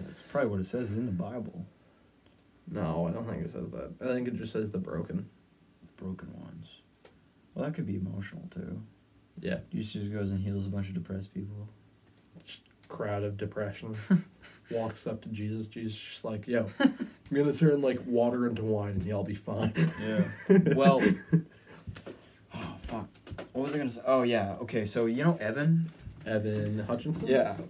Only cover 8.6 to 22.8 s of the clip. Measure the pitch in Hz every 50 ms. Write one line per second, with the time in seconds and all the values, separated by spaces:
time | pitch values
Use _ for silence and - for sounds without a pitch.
8.6 | - - - 107 110 - - _ _ _ _ _ _ _ _ - - - - -
9.6 | - - - 110 110 - - 107 104 101 104 104 101 98 98 95 95 98 101 98
10.6 | 95 95 98 101 95 95 95 87 82 - 95 95 98 - - - 101 101 104 104
11.6 | 107 - - - - _ _ _ _ _ _ _ _ _ - - - - - -
12.6 | - _ _ _ - - - - 113 104 104 101 104 104 101 101 107 101 - 107
13.6 | 104 98 98 - - 110 110 107 104 - 190 170 - - - - - - - -
14.6 | _ - 117 117 113 110 104 - - 117 113 113 - 110 110 104 104 107 110 110
15.6 | 110 107 - 117 113 107 104 - - - - - - 113 110 101 - 123 120 117
16.6 | 110 98 - - 277 269 - - - - - - - - 139 143 143 147 139 -
17.6 | 165 156 147 143 139 127 123 123 - 127 120 120 117 120 123 123 123 120 117 110
18.6 | 107 110 107 104 101 104 98 95 90 104 104 98 95 101 101 101 - - 104 107
19.6 | 113 110 - 165 160 160 - - 107 110 220 196 - - - - - - 196 185
20.6 | - 147 - 131 139 139 135 127 104 101 - - - - 160 165 - - - -
21.6 | - - - - - - - - - - - - - - - - - - - -
22.6 | - - 101 98